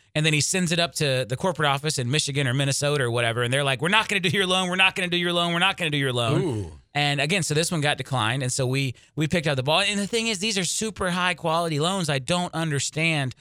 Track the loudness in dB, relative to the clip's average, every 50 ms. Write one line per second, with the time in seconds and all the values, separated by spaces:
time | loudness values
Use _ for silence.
0 | _ _ -2 0 0 2 2 2 2 2 2 0 2 2 2 0 0 -2 -2 0
1 | 0 0 2 0 0 -2 -4 -2 -2 -2 0 0 2 2 2 0 0 -2 -2 -2
2 | -2 0 0 0 0 0 0 0 0 0 2 0 0 0 0 0 0 0 0 0
3 | 0 0 0 2 2 0 2 0 0 0 2 2 2 2 0 0 0 2 2 2
4 | 2 2 0 0 0 0 0 2 2 2 2 0 0 0 2 2 2 2 2 0
5 | -2 -2 0 0 0 0 0 0 0 0 2 2 2 2 0 0 -2 -2 0 0
6 | 0 0 0 0 2 2 2 2 2 0 -2 -4 -6 -8 -10 -16 -14 _ -2 0
7 | 0 0 2 0 0 0 0 0 0 0 0 0 0 0 0 0 0 0 0 -2
8 | -4 -4 -2 0 0 0 0 0 -2 -2 -2 -2 0 0 0 0 -2 -2 -4 -8
9 | -14 _ -4 -2 -2 0 0 0 0 0 0 0 0 2 2 2 2 2 0 0
10 | -2 0 0 0 0 0 -2 -2 -2 -2 0 0 -2 -2 -2 -2 -4 -4 -4 -2
11 | -2 -2 0 0 0 0 0 -2 -2 0 0 0 0 0 0 0 0 0 0 0
12 | -2 -2 -2 -2 -2 -2 -2 0 -2 -2 -4 -4 -2 -2 -2 -2 -2 -4 -2 0
13 | 0 0 2 0 0 -2 -4 _